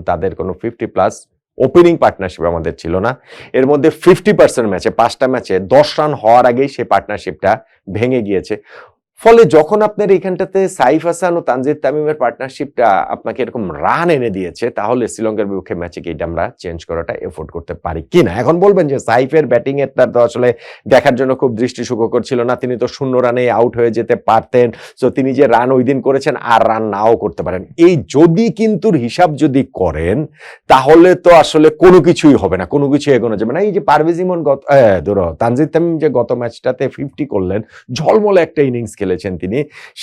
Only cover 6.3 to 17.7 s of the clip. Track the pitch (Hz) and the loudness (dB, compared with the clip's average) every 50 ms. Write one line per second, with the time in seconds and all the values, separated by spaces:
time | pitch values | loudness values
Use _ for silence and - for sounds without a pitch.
6.3 | 117 127 123 127 120 123 139 139 - - 117 95 101 98 - - 104 95 - 95 | 4 6 4 4 2 0 -2 -2 -4 -6 -4 -2 -2 -2 -2 -4 -8 -10 -8 -10
7.3 | 85 - - 98 110 110 - _ _ _ _ 101 92 104 117 127 131 127 202 101 | -8 -4 -2 0 0 -2 -4 _ _ _ _ -12 -6 -4 -2 -2 0 -2 -2 -2
8.3 | 101 92 - - 107 104 - _ - - - - _ _ _ _ _ _ - 226 | -4 -4 -4 -6 -8 -10 -10 _ -20 -20 -20 -20 _ _ _ _ _ _ 4 6
9.3 | 226 233 226 151 151 156 156 156 208 214 214 214 214 - 208 202 196 185 190 190 | 6 6 6 6 6 4 4 2 0 0 0 0 -2 -2 0 2 0 0 0 -2
10.3 | 185 175 190 - - 190 190 180 190 - 135 127 151 156 147 170 165 165 185 175 | -4 -4 -6 -4 -2 -2 -2 -2 -2 0 0 2 2 2 0 -2 -2 -2 -2 -2
11.3 | 170 170 165 - 123 131 127 143 151 147 - 135 143 151 151 151 151 151 127 120 | -2 -2 -2 -2 -4 -2 -2 -4 -4 -2 -4 -4 -4 -2 -4 -4 -4 -2 -2 -4
12.3 | 120 - 131 131 - - 147 135 _ - 120 110 98 90 - - - - - 117 | -4 -6 -10 -12 -10 -10 -12 -8 _ 0 2 2 2 0 -2 -4 -8 -10 -8 -8
13.3 | 110 120 127 113 - 127 104 87 78 71 76 98 120 147 170 175 160 135 123 117 | -6 -6 -6 -6 -6 -8 -8 -8 -8 -4 -4 -2 -2 0 0 0 0 0 -2 -4
14.3 | 95 95 92 87 - - 113 120 117 - 104 107 123 127 117 104 - - 110 110 | -6 -6 -8 -10 -8 -6 -8 -6 -4 -4 -4 -2 -2 -2 -4 -4 -6 -6 -6 -4
15.3 | 110 104 104 98 98 95 90 - 107 87 85 85 - 92 80 85 82 76 85 82 | -4 -4 -4 -4 -6 -8 -8 -8 -10 -10 -10 -10 -12 -12 -12 -12 -10 -8 -8 -8
16.3 | 85 82 87 90 - _ - 90 85 85 - - 82 82 82 - - - - - | -6 -6 -6 -6 -8 _ -14 -14 -14 -14 -12 -10 -8 -8 -8 -8 -10 -10 -12 -12
17.3 | - - 78 76 - 82 80 - | -12 -14 -14 -14 -14 -14 -14 -14